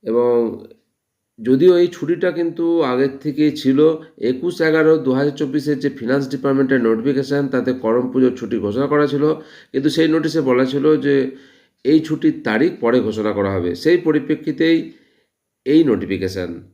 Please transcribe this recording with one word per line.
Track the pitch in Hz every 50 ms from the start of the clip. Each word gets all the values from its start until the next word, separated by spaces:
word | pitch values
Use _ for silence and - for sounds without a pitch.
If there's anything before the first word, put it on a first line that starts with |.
| _
এবং | - 113 120 120 123 120 120 117 113 - - - - - _ _ _ _ _ _ _ _ _ _ _ _ _
যদিও | 110 117 131 135 156 185 180 175 175
এই | 175 175
ছুটিটা | - - 147 175 165 190 180 156 165
কিন্তু | 170 170 165 165 170 170 170 170 156 131
আগের | 123 123 135 135 135 139 -
থেকেই | 151 139 139 151 151 139 151
ছিল। | - 131 135 139 151 160 160 156 - - _ - - 117
একুশ | 131 131 - 175 170 170 165 160
এগারো | 156 160 156 156 160 156 135
দু | 131 127 131
হাজার | 139 147 143 -
চব্বিশের | 156 135 135 151 135 147 147 131 127
যে | 143 - -
ফিনান্স | 120 113 131 143 139 127 143
ডিপার্টমেন্টের | 135 131 139 135 135 139 131 135 127 117
নোটিফিকেশন, | 113 113 110 113 139 139 135 135 135 147 143 143 135 127
তাতে | 127 113 123 123 127 -
করম | 113 113 120 127 123 -
পুজোর | 131 131 127 120 -
ছুটি | 117 104 120 110 107
ঘোষণা | 101 101 120 139 139 147
করা | 147 147 131 135
ছিল, | 143 143 151 156 - - - - - - _ -
কিন্তু | 131 135 156 131
সেই | 160 160 156 156
নোটিশে | 165 160 165 147 165 143 131
বলা | 127 123 131 127 131
ছিল | 143 135 156 156 147 131
যে | 143 139 139 131 135 135 - - - _ _ _ _ _ _ _
এই | 123 151 156 151
ছুটির | - 156 - - 156 - - - 120
তারিখ | 107 110 127 175 - - -
পরে | 117 117 127 110
ঘোষণা | 107 107 110 107 107 101
করা | 101 101 98 95
হবে। | 92 87 87 87 - -
সেই | 156 175 175 175
পরিপ্রেক্ষিতেই | 165 151 151 131 - 156 147 - 156 147 135 160 160 165 165 160 165 - _ _ _ _ _ _ _ _ _ _ _ _ _ _
এই | 127 143 160 165 143
নোটিফিকেশন। | 113 95 95 85 95 87 92 92 92 98 90 85 85 85 92 -